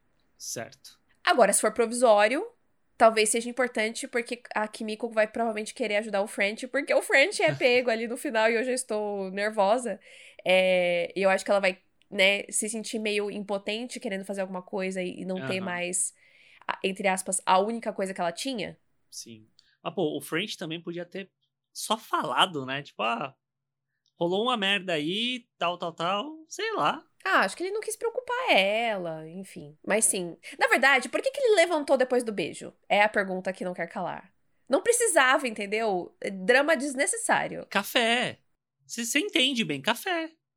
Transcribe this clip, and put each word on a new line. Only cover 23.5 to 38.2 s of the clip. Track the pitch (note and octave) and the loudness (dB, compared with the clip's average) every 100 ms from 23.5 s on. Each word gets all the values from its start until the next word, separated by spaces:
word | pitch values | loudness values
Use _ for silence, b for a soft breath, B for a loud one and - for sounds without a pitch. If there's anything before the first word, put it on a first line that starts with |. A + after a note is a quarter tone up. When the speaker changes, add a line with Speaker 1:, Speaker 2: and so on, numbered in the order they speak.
| _ _ _ _ _ _ - | _ _ _ _ _ _ -6
Speaker 1:
rolou | E3+ F#3 | -2 0
uma | A#3+ A#3+ | 0 0
merda | G3 G3+ F#3 | 0 -2 -2
aí, | D#3+ D3+ G3+ A#3+ B3+ - _ | -2 -2 -2 -4 -6 -12 _
tal, | F3 F3 | -4 -2
tal, | F3 | -6
tal", | E3 E3+ G3+ D4 D#4+ D#4+ | -4 -2 -2 -4 -12 -14
sei | - A4 | -8 -4
lá. | G4+ - C#4 - _ | 0 0 0 -8 _
Speaker 2:
Ah, | F#4+ E4 | 0 2
acho | G3 - | 2 -2
que | |
ele | F#4 | -6
não | G#4+ | -6
quis | G#4+ - | -6 -6
preocupar | A4+ B4 B4 B4 B4 | -6 -6 -6 -4 2
ela, | A#3+ G3 G#3+ A#3 G3 E3+ D#3+ D#3+ | 4 4 0 -2 -4 -6 -8 -12
enfim. | F3+ F#3+ F3 D3 D#3 - | -14 -14 -16 -18 -10 -2
Mas | G#3 A3 | 2 2
sim. | G3+ F3 - B C#4 | 0 -6 -10 B -2
Na | G4+ | 2
verdade, | G4 C4+ C4 B3 | 4 6 4 2
por | G#3 | -2
que | C5+ | -2
que | C#5+ | 0
ele | B4 G4+ | 4 6
levantou | F4 D#4+ C#4+ C4 | 4 2 2 2
depois | B3+ B3 | 4 0
do | A3 | 0
beijo? | G3 C#3 - - - - | -4 -6 -8 -14 -16 2
É | G3 | 4
a | G#3+ | 4
pergunta | G#3+ G3 F#3 F#3+ | 2 -2 -4 -6
que | F#3 F#3 | -6 -6
não | |
quer | F3+ E3+ | -6 -8
calar. | G#3 E3 D3 - _ _ _ - | -6 -6 -8 -14 _ _ _ -2
Não | C#4+ | 2
precisava, | A4+ A4+ A#4 D#4+ B3+ C#4+ B3+ | 2 2 4 4 6 4 0
entendeu? | A3 G3+ G#3+ A3+ F#3 - - | -6 -4 -2 0 -2 -4 -8
É | G3+ | -8
drama | F#3+ F#3 C4 D4 D4 | 0 4 6 6 2
desnecessário. | D4 B3+ D#4+ A4+ - E3+ D3+ E3 - | 0 -2 -2 -2 0 0 0 -6 -4
Speaker 1:
Café. | G3+ G3+ C4+ A3+ A#3+ | -2 0 2 2 2